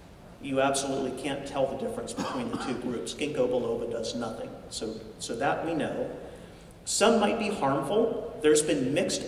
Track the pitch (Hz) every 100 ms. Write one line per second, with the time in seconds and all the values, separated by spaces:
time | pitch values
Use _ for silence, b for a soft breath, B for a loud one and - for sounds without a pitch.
0 | - - - - 139 131 139 139 139 135
1 | 127 - 147 135 - - 180 - 226 233
2 | 226 - - - 113 117 135 113 123 113
3 | - - 147 135 123 123 113 113 117 113
4 | 110 120 113 123 120 - - - 110 110
5 | - - - 117 147 147 160 156 113 110
6 | - - B B B B B - - -
7 | 214 220 202 226 208 - 139 139 - 214
8 | - - - - 151 151 - 147 131 156
9 | - -